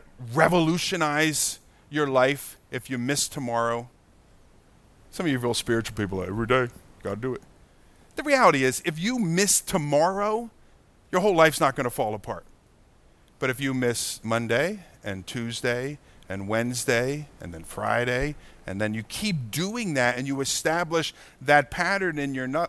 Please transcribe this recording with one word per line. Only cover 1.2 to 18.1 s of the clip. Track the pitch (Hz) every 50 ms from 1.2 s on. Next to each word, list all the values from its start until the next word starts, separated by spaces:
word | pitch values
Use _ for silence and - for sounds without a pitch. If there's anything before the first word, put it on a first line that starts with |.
| 156 156 147 - - - - - - _ _ _ _ -
your | 143 151 147
life | 139 131 127 127 135 143 131 - - - - _ -
if | 127 127 - -
you | 131
miss | 120 120 131 143 139 -
tomorrow? | - - 151 131 120 117 117 117 117 117 120 123 - _ _ _ _ _ _ _ _ - - _ _ _ - _ _ _ _ _ _ _ _ - -
Some | - - 185
of | 156
you | 135
real | 123 120 120 117
spiritual | - - - 117 113 110 - -
people | - 104 90 98 104 110
are, |
"Every | 95 101 113 117
day, | 110 127 131 123 120 - - - - - - -
gotta | 101 101
do | 104 123 131 123
it." | - - - - - - _ _ _ _ - _ - - _ -
The | - 277
reality | 302 277 262 226 180 151 135 131
is, | 131 123 - -
if | 170 156
you | 156 175 233 254 247
miss | 214 165 165 185 202 190 - -
tomorrow, | - - - 180 147 147 147 147 160 185 190 196 202 214 214 233 240 226 - - - _ _ _ _ _ _ _ _ -
your | - 180
whole | 190 214 185
life's | 160 160 160 151 -
not | 160 135 123
gonna | 147 135 123
fall | - - 123 107 107
apart. | 101 - 120 107 82 - - - _ _ _ _ _ _ _ _ _ _ _ _ _ _ _ _
But | - 143 127
if | 123 123
you | 139 135 131
miss | 127 127 120 117 - - - - - -
Monday | 110 113 117 117 110 117 123 151 185 214 196 175 - - - -
and | 104 98 95 90
Tuesday | - - 123 117 117 113 - - 123 120 123 131 139 151 - _ - - - -
and | - 95 98 98
Wednesday | 98 110 113 117 120 123 120 - - 120 117 123 135 143 151 151 - - -
and | - 87 85
then | 82 -
Friday, | - - - 107 107 110 117 120 127